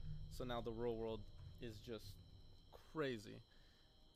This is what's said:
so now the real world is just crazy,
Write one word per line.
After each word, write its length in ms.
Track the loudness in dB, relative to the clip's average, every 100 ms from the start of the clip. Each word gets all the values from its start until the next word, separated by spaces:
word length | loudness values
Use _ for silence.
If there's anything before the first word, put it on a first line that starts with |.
| 2 0 0
so 120 | 2 4
now 160 | 4
the 100 | 4
real 240 | 4 4 6
world 260 | 4 2 0 -6 -6 -4
is 180 | -2 -2
just 360 | -2 -2 -2 -6 -8 -10 -10 -12 -12 -12 -2
crazy, 520 | 4 4 4 0 -6 -8 -14 -16 -18 -18 -18 -18